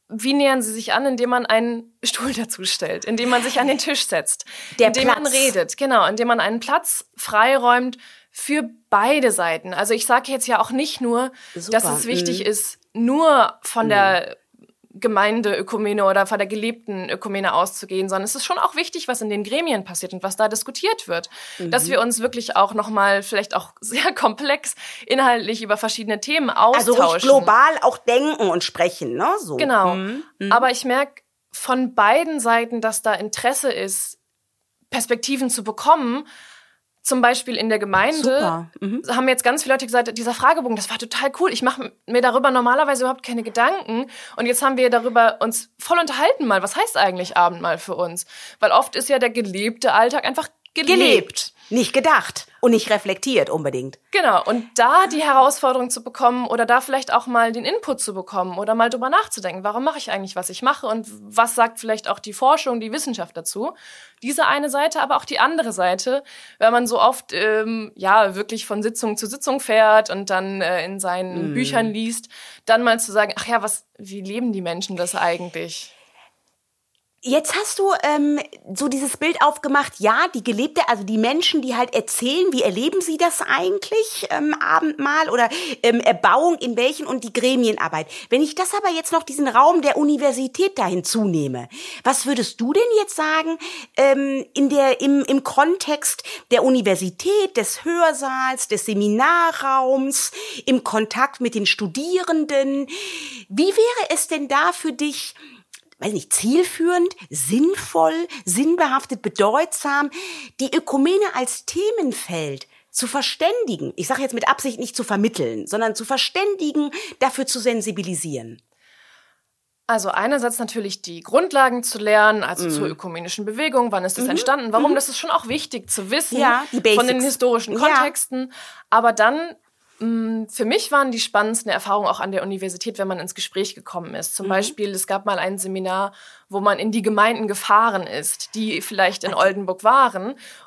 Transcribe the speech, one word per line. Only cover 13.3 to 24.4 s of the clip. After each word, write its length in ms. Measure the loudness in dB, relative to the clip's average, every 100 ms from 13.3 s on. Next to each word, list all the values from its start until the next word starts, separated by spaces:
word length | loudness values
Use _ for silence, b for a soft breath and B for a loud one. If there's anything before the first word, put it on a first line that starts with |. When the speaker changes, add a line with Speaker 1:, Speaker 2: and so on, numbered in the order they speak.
| 6 4 0
Speaker 1:
von 240 | -6 -2 2
Speaker 2:
Mhm. 20 |
Speaker 1:
der 480 | 4 4 2 -2 -12 _ _ _ _ _
Gemeindeökumene 1120 | -6 -2 2 2 2 -2 -2 -4 -4 -2 0
oder 220 | 2 2 2
von 140 | 0
der 80 | -2
gelebten 600 | -4 -6 -6 -10 -10 -6
Ökumene 440 | -8 -6 -4 0
auszugehen, 560 | 0 0 -4 -8 -6 -4
sondern 140 | -4 -4
es 100 | -6
ist 80 | -4
schon 120 | -2
auch 180 | -2 -2
wichtig, 320 | -6 -8 -6
was 140 | -6
in 80 | -4
den 140 | -6
Gremien 400 | -2 -2 -2 -4
passiert 300 | -4 -10 -8
und 100 | -8
was 120 | -8 -2
da 120 | 0
diskutiert 600 | 0 -8 -4 -2 -2 -4
wird. 220 | -6 -6 B B B
Speaker 2:
Mhm. 100 | -2
Speaker 1:
Dass 160 | 0 2
wir 120 | 0
uns 180 | 0 0
wirklich 360 | -2 -4 -2 2
auch 180 | 2
nochmal 480 | 0 -2 0 2 2
vielleicht 320 | 0 -4 -4 -6
auch 180 | -8 _
<laughs> 40 |
sehr 320 | -6 -2 -2
komplex 600 | 0 -2 0